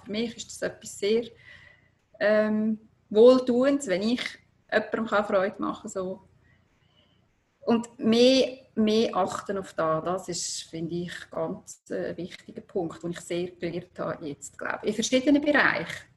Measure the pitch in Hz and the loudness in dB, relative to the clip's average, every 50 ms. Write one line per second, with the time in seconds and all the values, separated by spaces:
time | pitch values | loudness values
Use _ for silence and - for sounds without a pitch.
0 | - - 202 220 240 226 - - - - - - - - - - - - - - | -12 -8 -6 -6 -6 -6 -8 -10 -16 -16 -10 -8 -8 -8 -8 -10 -16 -18 -10 -4
1 | 202 202 220 233 240 - - - - - - - - - - _ _ _ _ _ | -2 0 0 0 -2 -4 -10 -20 -20 -20 -20 -20 -20 -20 -20 _ _ _ _ _
2 | _ _ - - 196 208 214 214 214 214 214 214 214 220 214 - - _ _ _ | _ _ -6 -2 2 2 4 4 2 2 0 0 -2 -2 -4 -4 -8 _ _ _
3 | _ - 202 208 233 247 262 254 254 262 240 247 254 285 285 277 277 190 180 180 | _ 0 6 8 10 10 10 8 6 2 2 2 2 2 2 0 0 -2 -2 -2
4 | 208 226 247 - - - - - _ _ _ _ _ _ - 214 220 - - - | 0 -2 -2 -2 -4 -8 -12 -16 _ _ _ _ _ _ -2 -2 0 -2 -4 -6
5 | 226 220 208 202 214 - 208 190 190 208 - - - - 202 - - 220 - 196 | -2 0 0 0 0 2 2 2 2 0 -2 -4 -6 -6 -6 -8 -10 -10 -8 -8
6 | 185 185 190 - - _ _ _ _ _ _ _ _ _ _ _ _ _ _ _ | -8 -8 -8 -12 -14 _ _ _ _ _ _ _ _ _ _ _ _ _ _ _
7 | _ _ _ _ _ _ _ _ _ _ _ _ - - 233 226 226 - - - | _ _ _ _ _ _ _ _ _ _ _ _ 0 0 0 0 0 -4 -8 -2
8 | 254 226 220 233 247 254 262 262 247 - - - - _ - 220 214 214 214 220 | 0 2 6 6 6 6 6 6 4 0 -2 -10 -18 _ -2 0 2 2 4 2
9 | 233 - - 185 190 - - - - - 196 196 190 - - - 165 160 156 160 | 2 2 0 -2 -2 -2 -4 -6 -8 -6 -6 -6 -8 -8 -6 -4 -2 0 0 -2
10 | 156 170 185 190 180 - 170 - - - - - - - - 165 170 160 170 175 | -2 -4 -4 -6 -6 -8 -8 -8 -8 -8 -8 -10 -12 -12 -10 -8 -6 -6 -4 -6
11 | 175 170 - - - - - - 160 165 190 - - - - - _ - 196 190 | -6 -8 -10 -14 -16 -12 -8 -6 -6 -6 -6 -8 -12 -16 -20 -20 _ -10 -8 -6
12 | 175 180 175 175 175 185 - - - - - - - - - 202 170 160 - - | -6 -6 -6 -8 -10 -12 -12 -16 -20 -18 -18 -18 -14 -8 -6 -4 -4 -4 -6 -8
13 | - 170 175 - - - 175 175 180 180 - - 185 165 165 175 170 - _ - | -8 -8 -8 -8 -8 -6 -4 -4 -4 -6 -8 -8 -8 -6 -6 -8 -10 -10 _ -8
14 | - 165 - - 170 147 143 - - - - - - - - - - 214 214 226 | -6 -6 -6 -8 -8 -10 -12 -12 -14 -18 -14 -10 -8 -8 -8 -4 -4 -4 -2 -2
15 | 220 - 262 262 262 302 285 285 294 294 285 254 190 156 - - 165 - - - | 0 0 0 2 4 4 4 4 4 4 4 4 4 2 2 -2 -4 -8 -10 -12
16 | - - _ | -14 -18 _